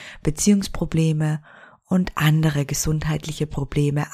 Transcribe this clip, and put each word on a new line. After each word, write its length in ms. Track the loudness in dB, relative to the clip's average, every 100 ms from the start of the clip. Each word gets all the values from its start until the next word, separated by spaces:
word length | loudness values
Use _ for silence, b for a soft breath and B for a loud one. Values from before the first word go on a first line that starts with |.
| B B
Beziehungsprobleme 1200 | -4 0 4 4 2 -4 -2 0 2 2 0 -2 B B B B -2
und 220 | 0 0 2
andere 500 | 4 4 4 0 -2
gesundheitliche 840 | -2 0 0 0 -4 -4 -6 -6
Probleme 600 | -6 -4 0 0 0 -4